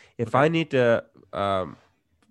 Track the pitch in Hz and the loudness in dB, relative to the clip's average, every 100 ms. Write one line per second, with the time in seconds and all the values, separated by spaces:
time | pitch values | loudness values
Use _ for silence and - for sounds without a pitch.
0 | _ - 110 127 156 165 156 135 120 113 | _ -8 -2 2 2 0 0 2 2 2
1 | - _ _ - 101 95 80 - _ _ | -2 _ _ -6 -2 -2 -6 -12 _ _
2 | _ _ _ | _ _ _